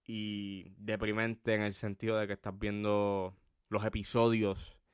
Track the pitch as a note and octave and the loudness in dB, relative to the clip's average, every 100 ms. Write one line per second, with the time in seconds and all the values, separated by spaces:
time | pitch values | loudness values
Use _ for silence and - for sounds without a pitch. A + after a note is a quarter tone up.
0 | - A2 G#2+ G#2 G2+ F#2+ F2+ G2+ G#2 G#2+ | -10 -6 -4 -4 -6 -8 -12 -10 -4 -2
1 | G#2+ G#2+ A2+ A2+ - G#2+ G#2 G2 G#2+ G2 | 0 0 0 0 0 2 0 -2 -6 -2
2 | A2 A2 G#2 G2 G#2 G2 G#2 G#2 G#2 G#2 | 0 0 0 -4 -8 -4 -4 0 2 2
3 | G2+ G2 F#2 F#2+ _ _ _ G#2 G#2+ G#2+ | 2 0 -2 -8 _ _ _ -2 0 -2
4 | G2+ A#2+ A#2 A2+ G#2 F#2 - - _ | 0 4 6 6 2 0 -8 -18 _